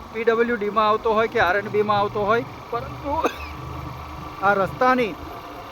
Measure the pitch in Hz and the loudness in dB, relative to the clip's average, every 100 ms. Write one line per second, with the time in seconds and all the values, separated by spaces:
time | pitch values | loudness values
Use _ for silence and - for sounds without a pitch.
0 | - 220 226 226 233 240 208 208 214 214 | -10 -2 2 4 2 2 0 2 4 4
1 | 226 214 226 226 175 202 208 208 208 202 | 2 2 2 4 4 2 2 2 2 2
2 | 202 214 143 233 269 - - 233 247 - | 2 0 2 2 0 -10 -8 -6 -6 -8
3 | 285 311 - - - - - - - - | -4 0 0 -4 -10 -10 -10 -10 -10 -10
4 | - - - - 196 196 180 156 254 254 | -12 -12 -12 -2 2 2 0 2 4 4
5 | 220 - - - - - - | 0 -4 -12 -12 -12 -14 -14